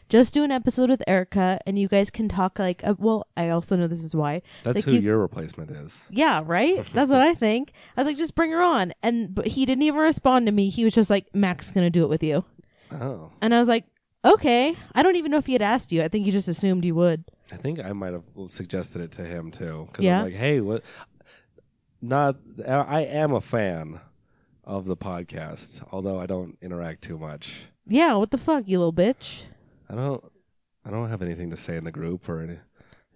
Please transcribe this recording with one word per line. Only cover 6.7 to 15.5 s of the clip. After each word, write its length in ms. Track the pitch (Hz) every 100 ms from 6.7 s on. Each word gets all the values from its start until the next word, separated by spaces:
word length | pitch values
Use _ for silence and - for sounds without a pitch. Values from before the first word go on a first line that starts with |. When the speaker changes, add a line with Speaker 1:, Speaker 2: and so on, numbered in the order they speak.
| 370 -
Speaker 2:
<laughs> 60 |
Speaker 1:
That's 180 | - 269
what 100 | 269
I 120 | 294
think. 380 | 339 220 226 285 - - -
I 40 |
was 40 | 285
like, 120 | 285
"Just 160 | 320
bring 160 | - 330
her 80 | 330
on." 320 | 359 269 180 -
And, 320 | 220 233 202
but 120 | 190 -
he 160 | 262 262
didn't 160 | 262
even 160 | 302 285
respond 460 | 311 - 262 254 226
to 60 |
me. 160 | 208 196
He 160 | 208
was 100 | 220
just 160 | 226 214
like, 160 | 202 -
"Mac's 360 | 202 190 180 -
gonna 200 | 196 175
do 120 | 170
it 40 | 156
with 140 | 160
you." 220 | 156 143 - - - _ -
Speaker 2:
Oh. 380 | 151 127 143 160 -
Speaker 1:
And 140 | 220
I 40 | 240
was 100 | 240
like, 160 | 226 - _ _ _
"Okay." 520 | - 403 294 240 277 330 -
I 80 | -
don't 140 | 330 359
even 140 | 302
know 80 | 294
if 80 |
he 80 | 269